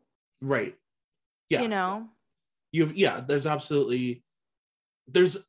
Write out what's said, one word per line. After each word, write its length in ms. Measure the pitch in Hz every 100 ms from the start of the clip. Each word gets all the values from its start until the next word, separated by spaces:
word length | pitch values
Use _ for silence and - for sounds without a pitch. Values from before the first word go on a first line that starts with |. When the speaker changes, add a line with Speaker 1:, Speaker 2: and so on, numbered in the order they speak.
| _ _ _ _
Speaker 1:
Right. 360 | 135 127 - - _ _ _ _ _ _ _
Yeah. 120 | -
Speaker 2:
You 60 | 233
know? 400 | 202 185 208 226 _ _ _ _ _ _
Speaker 1:
You've, 240 | 160 156 190
yeah, 240 | 160 -
there's 260 | 127 143 151
absolutely, 760 | 147 - 147 127 127 123 120 _ _ _ _ _ _ _ _ -
there's, 280 | 151 180 185